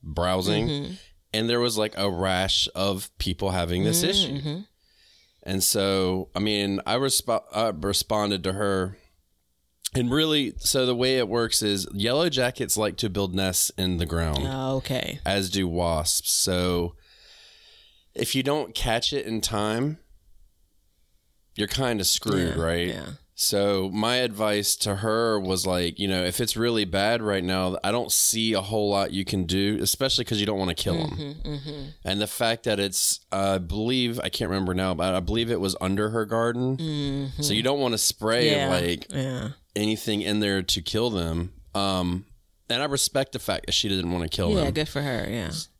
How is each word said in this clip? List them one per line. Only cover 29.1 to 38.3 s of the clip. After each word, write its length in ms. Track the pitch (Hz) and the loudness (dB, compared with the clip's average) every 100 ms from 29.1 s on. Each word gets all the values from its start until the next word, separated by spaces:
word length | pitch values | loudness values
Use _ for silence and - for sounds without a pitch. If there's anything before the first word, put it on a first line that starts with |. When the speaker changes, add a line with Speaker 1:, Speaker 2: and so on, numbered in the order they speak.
Speaker 1:
you 140 | 92 95 | -2 0
can 200 | 101 87 | 0 2
do, 340 | 92 101 107 | 2 2 2
especially 420 | 104 - 135 - | 0 0 0 0
'cause 160 | 120 110 | 0 0
you 60 | 101 | 0
don't 140 | 101 | 0
wanna 160 | 92 85 | 0 0
kill 200 | - 82 | 0 0
'em. 140 | 80 - | -2 -4
Speaker 2:
Mm-hmm, 360 | 143 151 - | -8 -8 -8
mm-hmm. 300 | 147 143 147 135 - 92 | -6 -8 -10 -12 -10 -4
Speaker 1:
And 160 | 98 | -2
the 60 | 104 | -2
fact 360 | - 117 113 | 0 0 0
that 160 | - 104 | 0 0
it's, 400 | 98 92 - - _ | 0 0 0 -2 _
I 260 | 95 98 95 | 0 2 2
believe, 600 | 87 98 110 131 123 120 | 0 -2 0 2 0 -2
I 100 | - | -4
can't 200 | - 107 | -4 -2
remember 220 | 95 92 | 0 0
now, 200 | 90 95 | 0 0
but 220 | 85 90 92 | 0 2 0
I 40 | |
believe 300 | 87 110 117 | 0 0 0
it 100 | 113 | 0
was 160 | 95 92 | 0 0
under 280 | 92 98 107 | 0 0 0
her 140 | 113 107 | 0 0
garden. 520 | 113 117 120 127 131 | 0 0 0 -2 -2
Speaker 2:
Mm-hmm. 640 | 160 147 143 139 139 - | -2 -2 -2 -4 -6 -4
Speaker 1:
So 120 | 147 | 0
you 100 | 104 | 2
don't 160 | 120 143 | 2 2
wanna 180 | 131 110 | 2 2
spray, 540 | - - 110 | 0 0 0